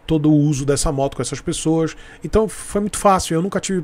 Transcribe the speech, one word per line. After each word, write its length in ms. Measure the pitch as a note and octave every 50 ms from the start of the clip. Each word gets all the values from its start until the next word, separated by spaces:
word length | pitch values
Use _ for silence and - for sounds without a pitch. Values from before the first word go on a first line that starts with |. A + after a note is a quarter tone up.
| -
todo 240 | - D#3+ D#3 D3 D3+
o 60 | D#3
uso 320 | D3 D3 D3+ D3+ C3 C#3+
dessa 240 | C#3 C#3+ B2+ - E3+
moto 240 | D3 C3+ C3+ C#3 -
com 60 | - B2+
essas 180 | - C#3+ B2
pessoas. 560 | - F3 D#3 - - D#3 D#3+ E3 D#3+ D#3 - - - - - - -
Então 240 | D#3+ - G#3+ A3
foi 320 | F#3+ - - - - - G#3
muito 200 | G#3 G#3 - -
fácil, 340 | - G3+ F#3+ F3+ - - E3+
eu 80 | D#3+
nunca 180 | F3 G3 - F#3+
tive 240 | - - G3 F3+